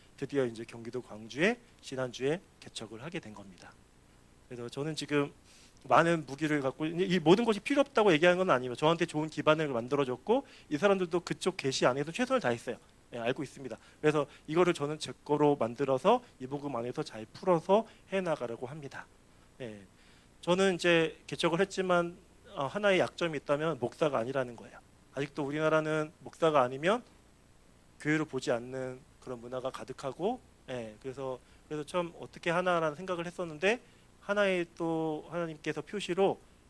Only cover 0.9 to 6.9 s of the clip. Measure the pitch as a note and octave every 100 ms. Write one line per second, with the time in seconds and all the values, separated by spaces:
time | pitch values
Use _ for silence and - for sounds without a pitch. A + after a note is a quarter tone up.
0.9 | B2 - G#2+ A2+ A#2+ F#3 A#3+ - _ -
1.9 | C3 B2+ A#2 C3 F3 - - - - A2
2.9 | A2 C#3+ E3 A2 G#2 G2 F2+ - - _
3.9 | _ _ _ _ _ - A#2+ A#2+ C3+ D3
4.9 | D3+ C#3+ D3 C#3+ - - - - - C3+
5.9 | C3 E3 E3+ C3 C3+ D3+ D3 C3+ - D#3